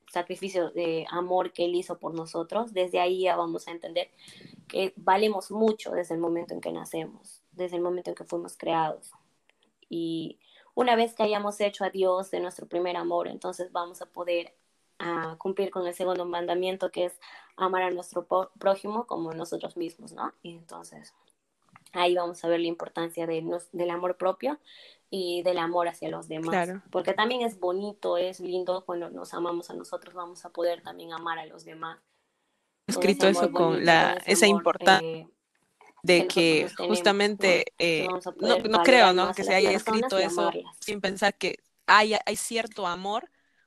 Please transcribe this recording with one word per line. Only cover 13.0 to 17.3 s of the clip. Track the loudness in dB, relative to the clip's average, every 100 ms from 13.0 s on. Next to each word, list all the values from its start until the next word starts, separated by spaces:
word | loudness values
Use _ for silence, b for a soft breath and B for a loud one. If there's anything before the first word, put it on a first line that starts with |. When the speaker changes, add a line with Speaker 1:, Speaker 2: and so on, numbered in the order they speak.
| 0 0 -2
Speaker 1:
entonces | -6 -8 -8 -6
vamos | -6 -6 -10
a | -16
poder, | -10 -2 -2 -2 _ _ _ _ _
ah, | -4 -4 -6 -6
cumplir | -6 -2 -2
con | -2 -6
el |
segundo | -2 -2 -2 -2
mandamiento, | -4 -2 0 0 -2 -4
que | -2 -4
es | -4 B